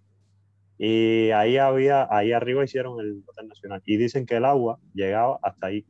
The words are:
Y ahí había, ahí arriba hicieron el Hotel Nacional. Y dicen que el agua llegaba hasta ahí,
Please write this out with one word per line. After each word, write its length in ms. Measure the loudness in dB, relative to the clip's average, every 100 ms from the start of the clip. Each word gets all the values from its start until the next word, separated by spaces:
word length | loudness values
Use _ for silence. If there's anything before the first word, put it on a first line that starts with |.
| _ _ _ _ _ _ _ _
Y 520 | 0 2 4 4 2
ahí 240 | 2 4 4
había, 500 | 2 2 2 2 2
ahí 220 | 0 2
arriba 320 | 0 0 -2
hicieron 360 | -2 -4 -8 -8
el 240 | -10 -10 -16
Hotel 220 | -20 -20
Nacional. 340 | -18 -14 -14
Y 120 | -2 0
dicen 300 | 0 -2 -2
que 100 | 0
el 80 |
agua 340 | 2 2 0 -4 _
llegaba 480 | -6 -2 0 0 -2
hasta 240 | -6 -6 -8
ahí, 180 | -8